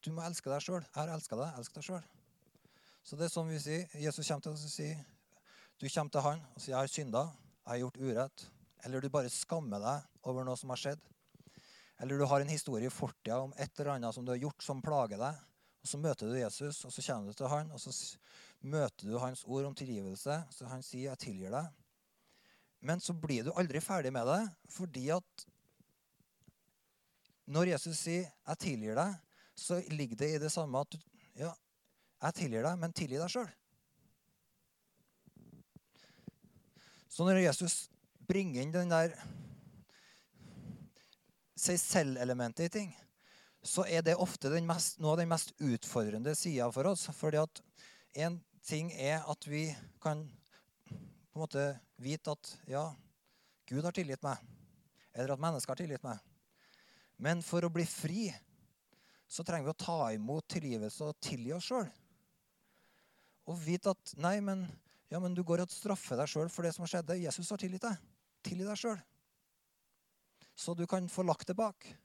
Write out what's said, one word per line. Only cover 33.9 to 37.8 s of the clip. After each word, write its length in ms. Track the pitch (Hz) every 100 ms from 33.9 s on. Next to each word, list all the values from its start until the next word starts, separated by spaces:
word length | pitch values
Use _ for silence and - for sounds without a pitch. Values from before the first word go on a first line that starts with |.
| _ _ _ _ _ _ _ _ _ _ _ _ _ - - - - - - _ _ - - - - - - _ - - - -
Så 160 | -
når 200 | 175 190 175
Jesus 400 | 139 175 -